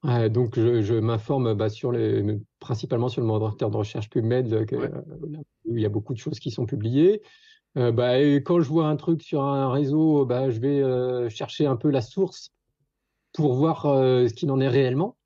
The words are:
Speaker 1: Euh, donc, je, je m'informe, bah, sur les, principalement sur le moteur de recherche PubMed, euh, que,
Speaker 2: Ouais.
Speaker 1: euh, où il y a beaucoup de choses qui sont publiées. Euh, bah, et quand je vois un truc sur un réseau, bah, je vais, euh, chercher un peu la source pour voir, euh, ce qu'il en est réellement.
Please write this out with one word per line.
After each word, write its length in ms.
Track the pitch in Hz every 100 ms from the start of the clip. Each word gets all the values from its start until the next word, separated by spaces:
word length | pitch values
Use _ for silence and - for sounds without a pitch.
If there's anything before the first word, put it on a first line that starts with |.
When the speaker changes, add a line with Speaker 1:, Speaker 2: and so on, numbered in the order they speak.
| 151
Speaker 1:
Euh, 240 | 120 113
donc, 300 | 110 123 113
je, 220 | 113 120
je 140 | 101 117
m'informe, 580 | 110 117 110 139 120
bah, 160 | 104 107
sur 220 | 104 131
les, 460 | 120 110 110 104 107 - _
principalement 480 | - 113 - 120 123
sur 140 | 120
le 60 | 117
moteur 420 | 107 110 104 117
de 80 | 107
recherche 320 | 104 - 107
PubMed, 420 | - 113 123 123
euh, 140 | 110 110
que, 100 | 123
Speaker 2:
Ouais. 140 | 120
Speaker 1:
euh, 460 | - 156 - 156 151 143 _ 113
où 120 | 117
il 60 |
y 20 | 107
a 40 |
beaucoup 240 | 104 104
de 40 | 117
choses 200 | - -
qui 100 | -
sont 140 | 110 117
publiées. 560 | - 107 127 170 214 - _ _ _ _ -
Euh, 140 | 120
bah, 280 | 113 123 127
et 180 | 147 143
quand 160 | - 175
je 80 | 135
vois 200 | 160 151
un 80 | 151
truc 240 | - 160
sur 220 | - 151
un 260 | 139 139 135
réseau, 540 | 135 139 151 156 147 131
bah, 240 | 123 135
je 100 | 113
vais, 220 | 131 143
euh, 480 | 135 127 127 123 120
chercher 380 | 107 - - 147
un 80 | 127
peu 120 | 151
la 100 | 139
source 500 | 113 - 185 - - _ _ _ _ _ _ _ _
pour 220 | - 147
voir, 320 | 127 160 156 151
euh, 420 | 135 131 127 120
ce 60 |
qu'il 160 | 107 160
en 80 | 135
est 80 | 135
réellement. 500 | 131 131 127 196 -